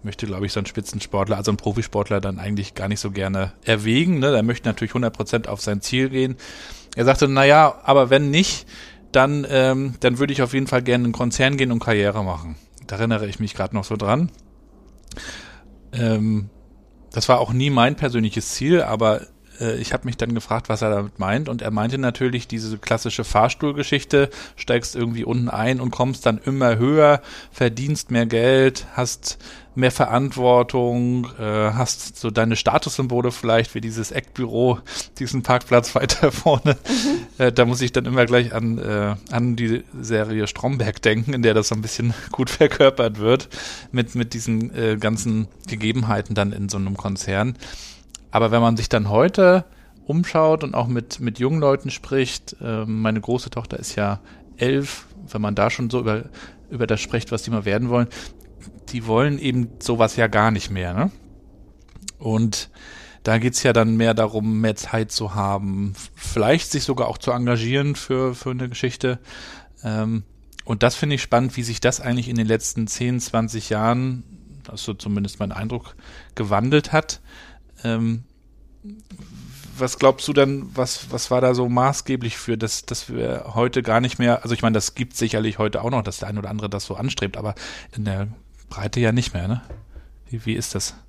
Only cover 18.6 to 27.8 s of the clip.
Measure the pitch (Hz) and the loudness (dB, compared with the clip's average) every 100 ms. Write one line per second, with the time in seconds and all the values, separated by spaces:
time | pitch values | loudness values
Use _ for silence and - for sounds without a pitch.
18.6 | 135 175 104 110 113 107 - - _ - | 2 4 2 2 2 2 -4 -20 _ -6
19.6 | 117 110 113 127 127 117 117 117 - 113 | -4 -2 -4 -4 -4 -4 -2 -4 -2 -6
20.6 | - 110 110 101 101 - 95 113 151 120 | -2 -2 0 0 -2 -4 -2 -2 -2 -6
21.6 | 110 107 113 135 127 117 127 123 - 117 | -4 -2 -2 0 -2 0 -2 -2 -6 -8
22.6 | 110 107 - 117 117 - 110 208 117 - | -6 -8 -2 -2 -2 -4 0 4 4 2
23.6 | 151 143 143 143 - 143 135 - - - | -2 -2 0 -2 4 4 4 -2 -18 -14
24.6 | - 120 117 123 117 117 117 123 120 104 | -2 0 0 -4 -4 -2 -2 -2 -2 0
25.6 | 117 127 123 - 127 123 123 110 - 135 | 0 0 -2 -2 -2 2 0 0 -2 2
26.6 | 127 113 127 156 147 143 - - - - | 2 4 4 6 8 6 0 -18 -20 0
27.6 | 123 113 | 0 0